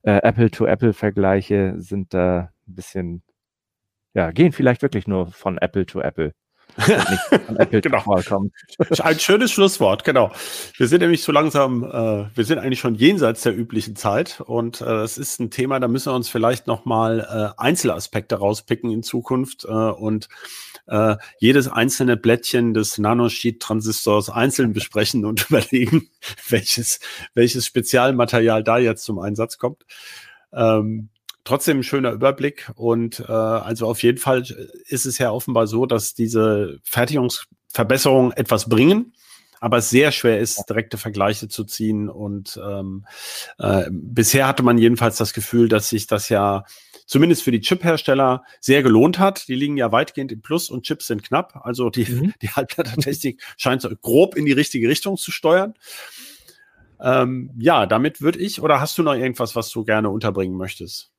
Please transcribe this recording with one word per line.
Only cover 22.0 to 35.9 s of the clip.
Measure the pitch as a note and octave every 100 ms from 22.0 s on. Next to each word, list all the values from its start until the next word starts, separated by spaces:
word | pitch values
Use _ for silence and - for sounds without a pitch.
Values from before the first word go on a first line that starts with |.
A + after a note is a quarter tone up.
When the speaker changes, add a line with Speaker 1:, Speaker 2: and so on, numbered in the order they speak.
| B2+ A#2
Speaker 2:
Blättchen | A#2 A#2+ - B2 A#2+
des | A2 G#2 -
Nanosheet-Transistors | G#2 A#2+ A#2+ - A#2+ A2+ - A2 A2 G#2+ - G#2 G2
einzeln | A2+ C3 - B2
besprechen | G#2+ - G#2+ G#2+ B2+ G#2
und | A2 -
<laughs> |
überlegen, | C3+ - B2+ A#2+ D#3+ - _ - - -
welches, | A2+ G2 - A2+ - - - -
welches | A#2+ A#2 B2 -
Spezialmaterial | B2+ A#2 B2+ B2+ B2+ A#2 A#2+ A2+ A2
da | A2 A#2
jetzt | A#2+ A2
zum | - G2
Einsatz | G2+ G#2 A2+ -
kommt. | B2 - _ - - - - _ _
Ähm, | - A2+ A2 G#2+ A2 G#2+ _ - _ -
trotzdem | C#3 - C#3
ein |
schöner | B2+ C#3 B2+
Überblick | G#2 C3+ C3+ C#3+ - - -
und, | A#2 A#2 A#2 -
äh, | -
also | A2+ A2 A2+ G2+ A#2 A2+
auf | A2+
jeden | A#2+ B2+
Fall | C3+ B2+ B2 A#2+ - - -
ist | C3 C3+
es | A#2
ja | B2
offenbar | A2+ - A#2 A2
so, | A2+
dass | B2+